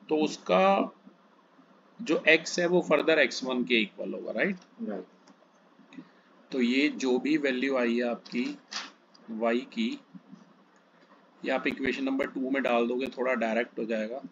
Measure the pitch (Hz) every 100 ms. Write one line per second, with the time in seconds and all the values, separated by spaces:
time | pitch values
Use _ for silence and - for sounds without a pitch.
0 | - 156 151 - - 90 95 98 - -
1 | - - _ _ _ _ - _ _ -
2 | 117 160 - 160 165 - 170 175 151 151
3 | 143 160 127 - 131 127 120 117 104 -
4 | 98 101 90 107 165 185 - - 226 -
5 | - _ - - _ _ _ _ - -
6 | - _ _ _ - 135 120 131 147 120
7 | 131 127 127 156 139 127 135 131 120 120
8 | 120 113 - 117 131 - - - - -
9 | _ - - 110 117 120 131 117 113 139
10 | - - - - - _ _ _ _ _
11 | _ - _ _ 135 135 143 - 131 127
12 | 135 135 143 - 131 135 123 120 120 123
13 | 131 131 127 123 113 110 123 - 110 113
14 | 107 127 -